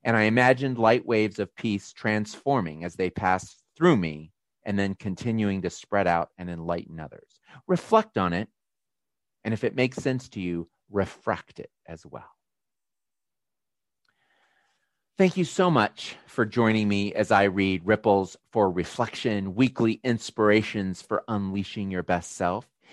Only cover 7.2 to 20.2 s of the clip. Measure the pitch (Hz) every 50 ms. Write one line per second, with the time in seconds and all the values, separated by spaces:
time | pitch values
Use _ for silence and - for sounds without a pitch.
7.2 | - _ _ _ _ _ - - - - 185 175 - - 220 220 220 - _ 107
8.2 | 95 87 85 90 110 - _ _ _ _ _ _ _ _ _ _ _ _ _ _
9.2 | _ _ _ _ - 110 113 107 - 113 - 131 127 127 127 - - 139 127 127
10.2 | - - - 104 92 90 87 85 82 - _ _ _ _ 101 101 95 - - -
11.2 | _ 113 101 - - _ _ - - - _ _ _ - 82 - - - - -
12.2 | - - _ _ _ _ _ _ _ _ _ _ _ _ _ _ _ _ _ _
13.2 | _ _ _ _ _ _ _ _ _ _ _ _ _ _ _ _ _ _ _ _
14.2 | _ _ _ _ _ _ _ _ _ _ _ _ _ _ _ _ _ _ _ -
15.2 | 190 185 - 185 175 - - - 214 180 160 123 107 - - - - - - -
16.2 | - - - - 117 107 - 120 117 110 110 110 107 104 101 101 101 104 - 104
17.2 | 107 - 110 98 101 101 90 101 98 95 95 87 82 95 107 104 - 110 101 98
18.2 | 95 90 - - _ _ - 117 104 95 87 90 85 - - - 117 - - -
19.2 | - 123 107 101 95 95 90 104 131 123 131 - 120 113 110 - - 131 117 113